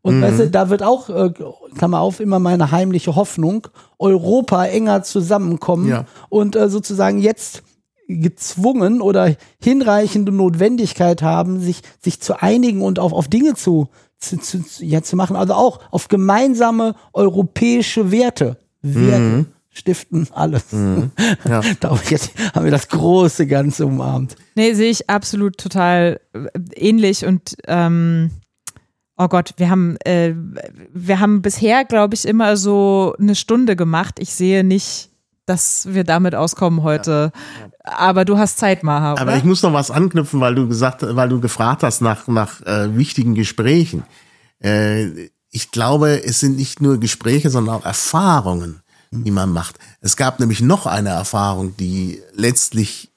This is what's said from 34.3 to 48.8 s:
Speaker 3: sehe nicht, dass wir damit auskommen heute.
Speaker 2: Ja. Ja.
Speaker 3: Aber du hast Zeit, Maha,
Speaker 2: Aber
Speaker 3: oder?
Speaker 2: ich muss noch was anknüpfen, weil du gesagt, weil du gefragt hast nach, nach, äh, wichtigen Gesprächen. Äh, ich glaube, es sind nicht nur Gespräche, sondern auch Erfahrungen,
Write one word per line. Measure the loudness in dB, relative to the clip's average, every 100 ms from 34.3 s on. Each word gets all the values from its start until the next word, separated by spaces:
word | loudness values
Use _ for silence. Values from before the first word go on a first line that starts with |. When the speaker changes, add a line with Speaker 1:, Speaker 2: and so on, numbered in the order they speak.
Speaker 3:
sehe | -2 2 4
nicht, | 4 2 -2 -12 -14 _ _ _
dass | -4 -2 -2 -4 -4
wir | -2
damit | 0 2 2
auskommen | 0 -4 0 0 2
heute. | 0 -2 0 0 0
Speaker 2:
Ja. | -4 -20 -20 -20 _
Ja. | -12 0
Speaker 3:
Aber | 2 4
du | 2 2
hast | 2 0
Zeit, | 0 0
Maha, | 0 0 0
Speaker 2:
Aber | 0
Speaker 3:
oder? | 0 2
Speaker 2:
ich |
muss | 2 4
noch | 2
was | 2 0
anknüpfen, | 0 0 0 0 0
weil | 2
du | 2 0
gesagt, | 0 -2 -2
weil | -4 0 0
du | 0
gefragt | -2 -2 -2 0
hast | -2 0
nach, | 0 -2 -2
nach, | -2 -2 -6
äh, | -4 -2 0 0
wichtigen | 0 0 0
Gesprächen. | 0 -2 -2 2 2 2 -4 -12 _ _ _ _ _
Äh, | -2 0 0 -2 -4 -8 -18 _ _
ich | -12 -8
glaube, | -4 0 2 2 0
es | -2 -2
sind | 0 -2
nicht | -6 -2
nur | 0 0
Gespräche, | -2 -4 0 0 2
sondern | 0 -2
auch | -4
Erfahrungen, | -6 -6 -2 0 2 2 0 -4 -6 -14